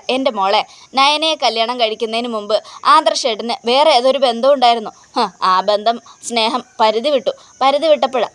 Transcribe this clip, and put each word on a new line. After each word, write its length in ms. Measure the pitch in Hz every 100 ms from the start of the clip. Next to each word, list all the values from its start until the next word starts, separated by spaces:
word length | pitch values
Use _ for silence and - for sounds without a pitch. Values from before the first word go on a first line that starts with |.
| -
എൻ്റെ 160 | 262 269 214
മോളെ, 220 | 190 208 - - - 262
നയനയെ 380 | 277 302 320 302
കല്യാണം 320 | 247 226 226 247
കഴിക്കുന്നതിന് 500 | 226 214 226 226 240
മുമ്പ് 220 | 220 208 214 - - -
ആദർശേട്ടന് 600 | 302 311 302 254 214 226 - 226
വേറെ 220 | 262 311 254
ഏതൊരു 220 | 262 262
ബന്ധം 260 | 254 233 262 285
ഉണ്ടായിരുന്നു. 360 | 240 233 208 - _ 262
ഹ, 80 | 208 -
ആ 120 | 185 185 190
ബന്ധം 280 | 208 220 233 - - -
സ്നേഹം 360 | 233 220 240 - -
പരിധി 320 | 220 214 269
വിട്ടു. 180 | 285 196 - - _
പരിധി 260 | 269 285 320
വിട്ടപ്പോഴാ 360 | 294 262 254 -